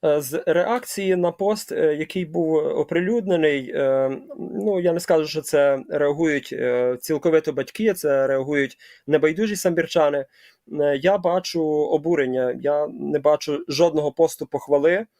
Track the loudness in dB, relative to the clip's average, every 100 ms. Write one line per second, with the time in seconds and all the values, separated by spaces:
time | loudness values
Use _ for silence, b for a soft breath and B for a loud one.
0 | 2 0 -2 -6 0 0 2 -2 -4 -4
1 | 0 2 0 0 -2 -2 -4 0 0 0
2 | -4 -6 -4 -2 0 2 0 -2 -2 -2
3 | 0 -2 0 2 2 2 -2 -2 0 2
4 | 0 -2 -10 -12 -10 -4 -2 0 0 0
5 | 2 2 2 -6 -2 2 4 2 -2 0
6 | 0 2 0 0 -4 -4 -2 0 0 -2
7 | -4 -2 2 2 2 -4 -6 -2 -2 0
8 | 2 2 2 0 0 0 -2 -4 B B
9 | 0 2 2 0 -4 0 -2 0 -2 2
10 | 2 0 -6 b b b _ -2 0 2
11 | 2 2 0 -2 -2 -4 -2 0 0 0
12 | 0 0 0 0 -2 -2 -2 -2 -2 -6
13 | -4 0 2 2 0 -6 -6 2 2 2
14 | -4 0 0 0 -8 -8 0 2 4 2
15 | -4 b